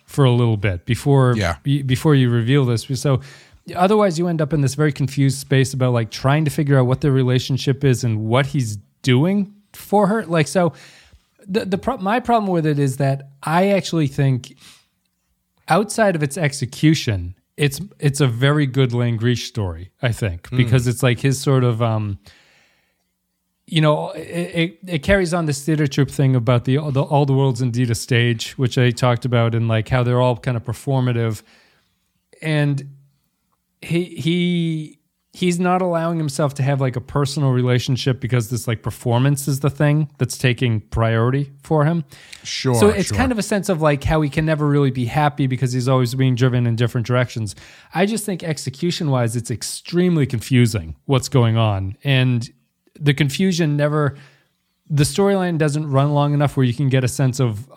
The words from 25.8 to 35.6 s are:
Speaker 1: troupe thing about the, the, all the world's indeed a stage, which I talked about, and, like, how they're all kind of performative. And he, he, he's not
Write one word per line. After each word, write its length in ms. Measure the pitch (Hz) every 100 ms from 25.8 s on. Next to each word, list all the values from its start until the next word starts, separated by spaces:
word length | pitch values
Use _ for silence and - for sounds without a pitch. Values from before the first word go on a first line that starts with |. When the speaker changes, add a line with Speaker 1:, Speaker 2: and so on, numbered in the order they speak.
| 147
Speaker 1:
troupe 240 | - 135
thing 240 | - 135
about 300 | 127 117 120
the, 140 | 131 135 151
the, 120 | 131
all 220 | 151 143 143
the 60 |
world's 300 | 135 139 117
indeed 280 | 127 120 120
a 40 |
stage, 580 | 110 - 117 120 117 - -
which 180 | 127 135
I 140 | 123
talked 340 | 120 127 117
about, 300 | 127 120 117
and, 140 | 113 113
like, 200 | 110 107
how 140 | 131
they're 180 | 120 123
all 160 | 127 117
kind 200 | - 120
of 80 |
performative. 760 | 117 110 - 135 123 117 113 104 - _ _ _ _ _ _ _ _ _
And 480 | 156 151 147 139 - - _ _ _ _ _ _ _ _
he, 240 | - 170
he, 920 | 175 165 160 180 175 175 165 160 151 - _ _ _
he's 260 | - 180
not 220 | 175